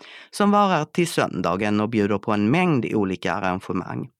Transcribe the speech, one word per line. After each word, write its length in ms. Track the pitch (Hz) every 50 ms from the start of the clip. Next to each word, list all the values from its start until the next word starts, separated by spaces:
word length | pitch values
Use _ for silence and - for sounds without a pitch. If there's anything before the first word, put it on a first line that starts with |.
| - - - - - -
som 200 | - - 208 202
varar 340 | 202 208 208 196 185 156 151
till 240 | - - - 170 165
söndagen 720 | - - 127 - - - 92 87 85 98 107 104 104 104
och 80 | 107 107
bjuder 300 | 117 107 101 101 104 98
på 140 | - - 107
en 180 | 104 104 107
mängd 360 | 131 175 185 180 156 123 107 - -
olika 380 | 110 101 95 92 87 - 92 85
arrangemang, 760 | 98 101 92 90 92 - - - 95 85 - - - - 127 -